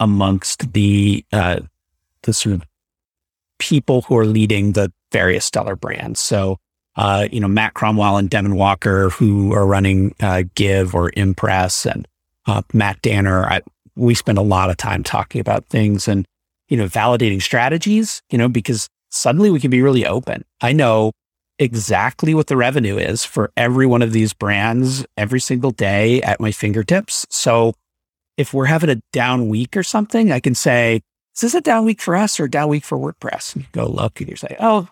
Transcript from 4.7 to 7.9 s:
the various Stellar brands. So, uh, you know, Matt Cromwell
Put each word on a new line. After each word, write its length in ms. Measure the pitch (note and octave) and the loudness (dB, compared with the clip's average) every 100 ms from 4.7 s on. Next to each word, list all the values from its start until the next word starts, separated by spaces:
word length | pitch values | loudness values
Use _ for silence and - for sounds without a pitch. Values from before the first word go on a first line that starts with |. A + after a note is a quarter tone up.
the 200 | G2+ F#2 - _ | 0 -2 -6 _
various 320 | G2+ F2+ F#2 | 0 2 0
Stellar 320 | - - G#2 F#2 | -2 -4 -4 -6
brands. 420 | - - - - | -8 -10 -10 -8
So, 400 | - G#2 F#2+ F#2+ _ _ _ - | -2 -2 -2 -4 _ _ _ -4
uh, 320 | G#2 G2 G#2+ | 0 0 -2
you 80 | A2+ | -2
know, 80 | G2 | 0
Matt 280 | G#2+ A2 | 0 0
Cromwell 420 | - A2 | -2 0